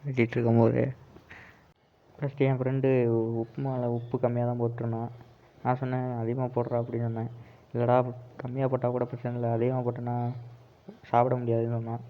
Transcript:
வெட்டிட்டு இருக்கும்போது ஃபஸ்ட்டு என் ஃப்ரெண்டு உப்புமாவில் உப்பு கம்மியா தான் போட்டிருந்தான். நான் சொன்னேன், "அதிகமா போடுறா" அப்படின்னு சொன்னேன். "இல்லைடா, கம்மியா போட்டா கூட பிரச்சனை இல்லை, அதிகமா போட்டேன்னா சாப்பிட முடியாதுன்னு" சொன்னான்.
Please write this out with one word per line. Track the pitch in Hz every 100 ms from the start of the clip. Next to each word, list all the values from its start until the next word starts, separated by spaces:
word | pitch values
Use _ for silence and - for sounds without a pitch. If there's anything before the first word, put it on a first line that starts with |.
வெட்டிட்டு | 143 127 117
இருக்கும்போது | 123 117 117 113 120 123 131 - - - - - - _ _ _ _ _
ஃபஸ்ட்டு | - 143 - 135
என் | 131
ஃப்ரெண்டு | 127 135 135 131 120 117 113 113
உப்புமாவில் | 117 - 135 131 123
உப்பு | 120 120 127
கம்மியா | 123 120
தான் | 120 120
போட்டிருந்தான். | 117 117 120 113 117 - - - - -
நான் | 123 127
சொன்னேன், | 131 127 127 120
"அதிகமா | 113 123 127
போடுறா" | 120 120 120
அப்படின்னு | 120 120 117
சொன்னேன். | 113 117 - - -
"இல்லைடா, | - 120 120 123 123 120 - -
கம்மியா | 127 127 131
போட்டா | 131 123
கூட | 123
பிரச்சனை | 123 127 123
இல்லை, | 120 120
அதிகமா | 117 120 127
போட்டேன்னா | 120 120 120 120 120 127 - - - _ - 214
சாப்பிட | - 117 123 127
முடியாதுன்னு" | 120 113 117 117
சொன்னான். | 113 120